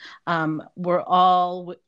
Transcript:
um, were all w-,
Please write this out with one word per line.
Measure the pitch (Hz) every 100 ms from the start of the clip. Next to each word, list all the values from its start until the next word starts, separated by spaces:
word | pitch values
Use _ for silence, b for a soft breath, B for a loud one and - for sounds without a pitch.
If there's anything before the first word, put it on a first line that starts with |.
| B B -
um, | 165 156 156 - -
were | 175 175
all | - 180 185 180 180 180
w-, | 175 175